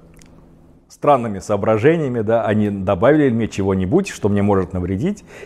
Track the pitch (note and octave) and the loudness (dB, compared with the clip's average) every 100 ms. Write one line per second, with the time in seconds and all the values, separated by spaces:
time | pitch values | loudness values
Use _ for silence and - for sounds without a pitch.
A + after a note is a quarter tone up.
0 | - - - - - - - - _ - | -20 -20 -20 -20 -20 -20 -20 -20 _ -4
1 | C#3+ C#3 A#2 G2 - G#2 A2 A2 B2+ E3 | 2 2 0 -8 -4 -2 2 2 4 2
2 | C#3+ B2 G#2+ A#2 A2 G#2+ G#2 G2+ F#2+ G2 | -2 -4 0 0 0 0 0 -2 -2 2
3 | A#2 D3+ C#3 A#2 G#2+ - G2 F#2+ F#2 E3 | 4 4 2 0 -4 -2 -2 0 0 0
4 | G3 - G#2 G2+ G2+ G2 F2+ F#2 F2+ F#2+ | -2 -4 -2 0 2 2 0 -6 -4 -4
5 | E3 G#3 - - | -4 -6 -14 -20